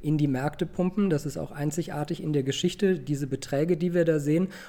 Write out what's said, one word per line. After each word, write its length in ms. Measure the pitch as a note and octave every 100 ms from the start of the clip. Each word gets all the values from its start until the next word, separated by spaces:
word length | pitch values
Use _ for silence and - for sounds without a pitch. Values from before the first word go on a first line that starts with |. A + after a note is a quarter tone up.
in 160 | D3 D3+
die 80 | C#3+
Märkte 400 | C3 D3 - E3+
pumpen. 420 | - F3+ G3 G3
Das 160 | D3
ist 120 | D3 E3
auch 160 | D3
einzigartig 680 | D3 D3 D3 D#3 D3 D3+ E3+
in 120 | D#3+
der 100 | D3
Geschichte, 560 | C3+ C3+ F3+ - G3 F3+
diese 300 | C3 C#3 C#3
Beträge, 480 | C3+ - C#3+ E3 E3+
die 180 | F3
wir 100 | F3
da 140 | E3 D#3
sehen. 300 | C#3+ D#3+ F#3 -